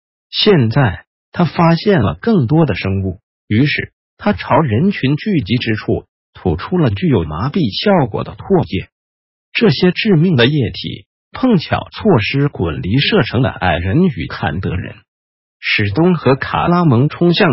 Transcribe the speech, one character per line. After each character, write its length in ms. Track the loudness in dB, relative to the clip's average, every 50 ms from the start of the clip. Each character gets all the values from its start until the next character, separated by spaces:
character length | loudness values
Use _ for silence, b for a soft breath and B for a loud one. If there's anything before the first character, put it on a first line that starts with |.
| _ _ _ _ _ _
现 400 | -4 0 2 4 4 4 4 2
在 360 | 2 2 0 0 0 -4 -12 _ _ _ _ _
他 140 | -4 -2 -2
发 300 | -2 0 2 2 2 2
现 260 | 2 2 2 2 2
了 160 | 2 0 -2 -4
更 240 | -2 0 2 2 2
多 200 | 2 2 2 2
的 100 | 2 0
生 280 | -4 -4 -4 -2 -2 -2
物， 160 | -4 -6 -8 _ _ _ _ _ -2
于 180 | 0 2 2
是 280 | 0 0 -4 -8 -10 _ _ _ _ _ -6
他 160 | -4 -2 -2
朝 240 | -2 -2 0 0 0
人 320 | 2 2 0 0 0 0
群 240 | -2 -2 -2 -2 -2
聚 240 | -2 -2 -2 -2 -2
集 160 | 0 0 -2
之 200 | -2 -2 -2 -4
处 300 | -4 -2 -4 -4 -4 -4 _ _ _ _ _ _
吐 240 | -6 -4 -4 -4 -4
出 200 | -4 -4 -2 0
了 120 | 0 0
具 180 | 0 0 0 0
有 160 | 0 0 0
麻 260 | -2 -6 -6 -6 -4
痹 100 | -2 -2 -2 -2
效 340 | -4 -2 0 2 2 2 2 0
果 160 | -4 -6 -8
的 80 | -8 -12
唾 320 | -12 -4 0 0 0 0 0
液。 220 | -4 -8 -8 -8 _ _ _ _ _ _ _ _ _ _ _ _
这 200 | -4 0 2 2
些 200 | 2 4 2 2
致 240 | 2 2 0 2 4
命 200 | 4 4 4 4
的 100 | 4 2
液 240 | 2 2 0 -2 -2
体 360 | -4 -8 -10 -12 -12 -14 -16 _ _ _ _ _
碰 260 | -10 -2 0 2 2 2
巧 320 | 2 0 -4 -4 -6 -8
错 280 | -10 -4 0 2 2 2
失 260 | 2 0 -2 -2 -2 -2
滚 340 | -2 -4 -4 -4 -4 -4 -4
离 160 | -2 0 0
射 240 | 0 2 2 0 0
程 180 | 0 0 0
的 80 | 0 0
矮 280 | -2 -2 -2 -2 -2 -2
人 260 | -2 0 0 2 2
与 220 | 2 0 -4 -8 -10
坎 320 | -8 -6 -6 -6 -4 -4
德 140 | -4 -4 -6
人。 200 | -6 -8 -8 -12 -18 _ _ _ _ _ _ _ _ _ _ _ _
史 300 | -6 -4 -2 -2 -2 -2
东 240 | 0 2 2 2 2
和 220 | 2 2 0 0
卡 320 | 0 -2 -4 -4 -2 0 0
拉 180 | 2 2 4
蒙 240 | 4 4 4 2 0
冲 240 | 0 2 2 2 4
向 160 | 4 2 2